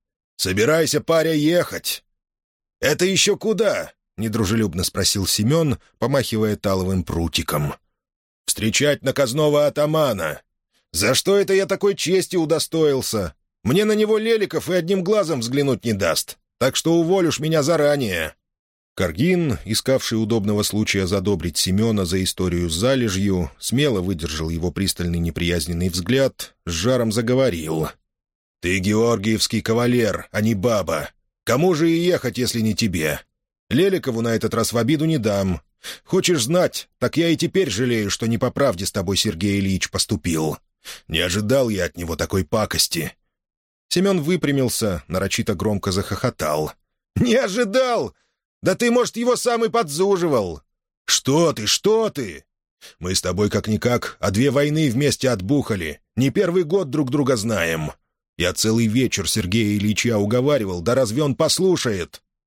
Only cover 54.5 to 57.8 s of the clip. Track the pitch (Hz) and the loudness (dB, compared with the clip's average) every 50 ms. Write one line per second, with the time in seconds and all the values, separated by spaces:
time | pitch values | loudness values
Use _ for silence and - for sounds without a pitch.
54.5 | 120 139 147 147 151 160 156 135 107 131 147 135 - - 135 127 120 95 90 98 | 2 2 2 2 2 2 0 2 2 2 0 0 0 0 0 0 0 -2 0 0
55.5 | 147 143 - - 107 92 82 76 71 - _ _ _ 113 131 139 - 185 196 175 | 0 0 0 -2 -4 -4 -4 -8 -10 -12 _ _ _ 0 0 2 2 0 0 2
56.5 | 170 185 170 147 185 196 180 131 127 151 143 123 143 147 143 139 131 107 98 117 | 2 0 0 2 0 0 0 0 -2 -2 0 0 0 0 2 2 0 0 0 -2
57.5 | 110 92 82 82 82 80 | 0 0 0 0 -2 -2